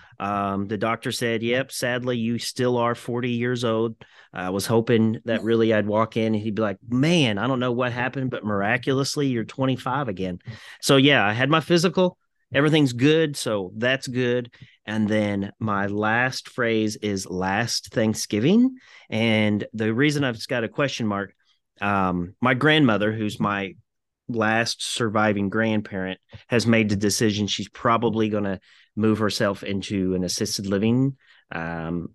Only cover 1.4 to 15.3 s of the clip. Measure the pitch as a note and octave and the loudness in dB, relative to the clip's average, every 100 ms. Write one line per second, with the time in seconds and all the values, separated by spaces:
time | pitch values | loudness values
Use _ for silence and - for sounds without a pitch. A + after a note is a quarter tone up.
1.4 | A#2 B2 C3+ - B2+ B2 B2 B2 A2+ A#2 | 0 -2 -2 -6 -4 -4 -2 -2 -2 -4
2.4 | - - B2 B2 A#2 A#2 - A#2+ B2 A#2+ | -6 -2 0 2 0 -2 -4 -4 -4 -2
3.4 | A#2+ B2 A#2 A2+ A2+ A2+ - - - - | -2 -2 0 0 -2 -4 -18 -20 -16 -10
4.4 | F2+ G2 - A#2 A2+ A#2 A2 A2 - A2 | -4 -4 2 2 4 4 4 0 -4 -4
5.4 | G2+ A2+ A2+ G#2+ G#2 G#2 A2 A#2 A2 A2 | 0 2 4 2 2 2 0 0 0 0
6.4 | G#2+ G2+ G#2+ F#2+ A2+ A#2+ D3 F3 C3 G2+ | -2 -2 -2 -4 -4 0 4 4 4 2
7.4 | A#2 C3+ B2+ A#2+ B2 A#2+ B2 C#3 C3 A#2 | 0 0 0 0 -2 -2 -4 -4 -4 -4
8.4 | G#2 G#2 G2+ B2 B2 C3+ C3+ - C#3+ A#2+ | -4 -2 0 0 2 0 0 -2 -2 -2
9.4 | A2 - C3 B2+ C3+ C3 B2+ F#2+ F#2 F2+ | -4 -2 -2 -2 -2 -4 -4 -6 -6 -6
10.4 | - A2+ - - - C3+ C3+ C3+ G2+ A2 | -12 -16 -16 -10 4 6 8 6 4 2
11.4 | C3+ D#3+ - E3+ F3 E3+ F3+ - _ _ | 2 0 2 2 2 2 0 -2 _ _
12.4 | _ B2+ D3+ D#3 C#3 A#2+ C#3 D#3 D#3+ C#3 | _ 2 4 4 4 4 4 4 2 -2
13.4 | - G#2+ F#2 G#2+ A#2+ C3 - B2 B2 B2 | -4 -4 -4 -4 -2 -2 -4 -2 0 0
14.4 | A#2+ - - _ - A2 G#2+ G#2+ G#2 | -4 -14 -20 _ -6 -2 0 2 0